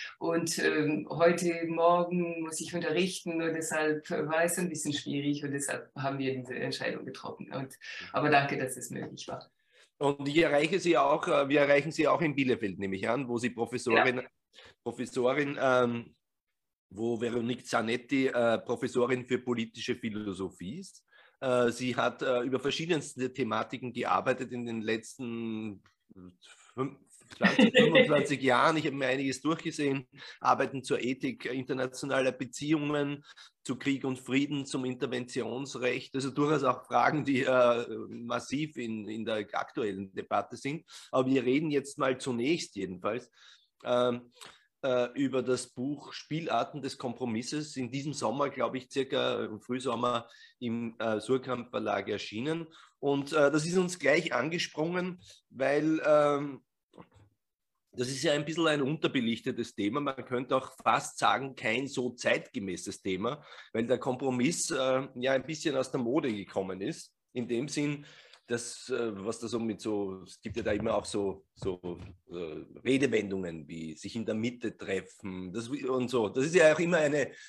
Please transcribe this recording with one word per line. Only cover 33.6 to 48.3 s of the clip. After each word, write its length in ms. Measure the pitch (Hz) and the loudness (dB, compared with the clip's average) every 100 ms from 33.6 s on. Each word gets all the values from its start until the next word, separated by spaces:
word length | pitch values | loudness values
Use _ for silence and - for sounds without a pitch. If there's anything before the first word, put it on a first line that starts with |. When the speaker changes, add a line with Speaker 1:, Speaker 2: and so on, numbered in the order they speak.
Speaker 2:
zu 140 | - 123 | -8 -4
Krieg 260 | 139 135 | -2 0
und 140 | 135 131 | -2 -4
Frieden, 480 | - 131 147 147 139 | 0 0 2 -2 -4
zum 180 | 135 | -4
Interventionsrecht. 1300 | 127 123 131 123 123 135 110 120 135 120 127 131 - 135 | -4 -4 -4 -4 -4 -6 -4 -6 -8 -2 -2 -2 -4 -4
Also 160 | 131 | -2
durchaus 320 | 123 147 151 | 2 2 4
auch 240 | 131 123 - | 2 0 0
Fragen, 360 | 120 123 151 | 4 4 4
die, 200 | 139 131 | 2 2
äh, 420 | 127 127 123 120 120 110 104 | 4 6 6 4 0 -6 -8
massiv 680 | 117 117 120 - 135 151 131 | -10 -4 -4 -2 -4 -4 -6
in, 320 | 117 110 101 | -6 -6 -6
in 160 | 110 | -6
der 220 | 110 110 104 | -4 -4 -2
aktuellen 580 | - - - 110 95 98 104 | -4 -4 -2 -2 -2 -6 -8
Debatte 420 | 98 101 - 117 | -2 0 -2 -6
sind. 320 | 139 156 - - - | -6 -6 -10 -20 -2
Aber 160 | 131 131 | 0 4
wir 180 | 135 123 | 4 4
reden 240 | 139 160 | 2 2
jetzt 300 | 143 131 - | 0 -2 -2
mal 180 | 135 127 | -2 0
zunächst 580 | 139 117 127 170 - - | -2 0 0 0 -2 -8
jedenfalls, 540 | 92 90 104 120 - _ - - _ _ | -8 -4 -4 -4 -8 _ -20 -20 _ _
ähm, 480 | 123 123 123 120 120 _ - - _ _ | -2 2 2 0 -8 _ -20 -20 _ _
äh, 240 | 139 123 120 127 | 0 2 0 0
über 260 | 139 131 | 0 0
das 320 | 123 123 - | 0 0 -2
Buch 400 | - 135 143 - | -6 -4 -6 -10
Spielarten 720 | - - 156 165 117 131 147 | -14 -6 -6 0 0 -2 -6
des 160 | 131 - | -8 -6
Kompromisses, 760 | 127 117 120 110 127 151 151 135 | -6 -4 -4 -4 -4 -6 -6 -6
in 120 | 120 | -6
diesem 240 | 139 147 | -6 -6
Sommer, 380 | 135 113 | -2 -2